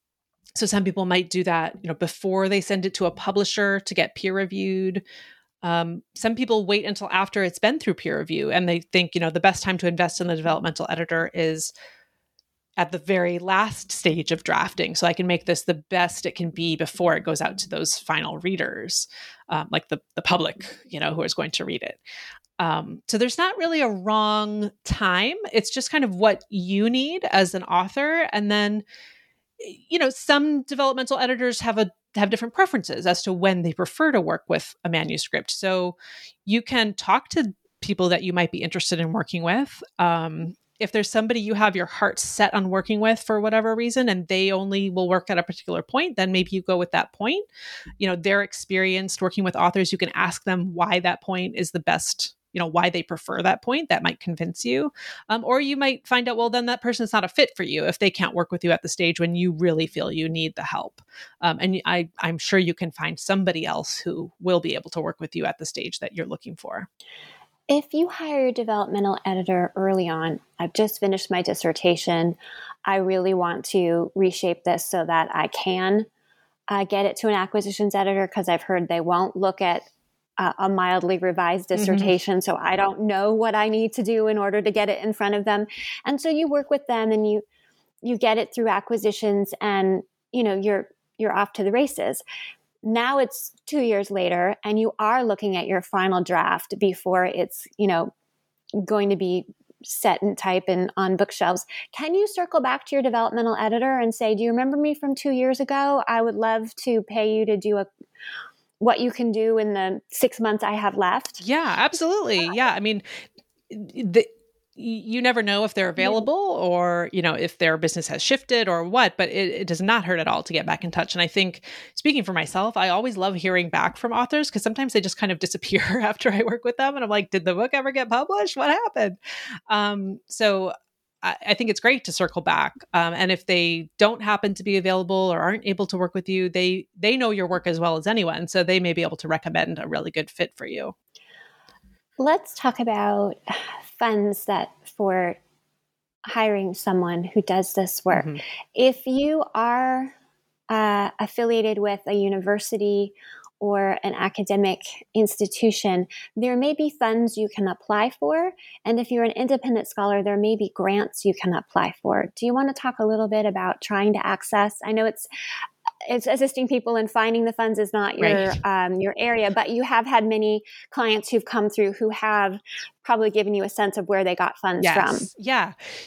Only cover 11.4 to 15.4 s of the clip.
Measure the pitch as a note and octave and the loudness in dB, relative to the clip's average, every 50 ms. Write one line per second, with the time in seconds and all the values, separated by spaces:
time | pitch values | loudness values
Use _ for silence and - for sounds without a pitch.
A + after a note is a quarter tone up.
11.4 | E3 D#3+ D#3+ D#3 D#3+ - - - - - - _ _ _ _ _ _ _ _ _ | -2 0 -2 -2 -6 -8 -10 -12 -20 -20 -20 _ _ _ _ _ _ _ _ _
12.4 | _ _ _ _ _ _ _ - F3 E3+ F3 E3+ D3 E3 G3 F#3 F3 F3 F3 F3 | _ _ _ _ _ _ _ -2 -2 -2 -2 -6 -2 0 2 2 2 2 0 -2
13.4 | F3 F#3+ F#3+ F#3+ G#3+ - - - - - - - - F3+ D#3 E3+ D3+ - E3+ D#3+ | 0 2 2 2 2 2 -2 -8 -10 -10 -6 -2 0 0 2 0 0 -2 -2 -2
14.4 | - - E3+ - - G3 - - E3 - E3+ - - E3+ E3+ - F#3 F3+ F3 E3 | 0 0 0 0 0 0 -2 -2 -2 -2 0 2 2 2 2 2 0 0 0 0